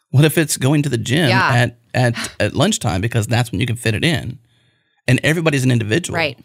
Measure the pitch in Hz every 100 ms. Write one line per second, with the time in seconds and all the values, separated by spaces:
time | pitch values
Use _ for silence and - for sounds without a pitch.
0 | _ 131 156 151 151 - 127 151 147 117
1 | 104 147 156 190 175 123 120 - _ -
2 | 123 120 - - 104 - 165 220 - 90
3 | 110 117 107 113 120 90 120 113 113 107
4 | 160 160 - - _ _ _ _ _ _
5 | - 123 - 165 165 143 127 120 104 113
6 | 175 170 156 123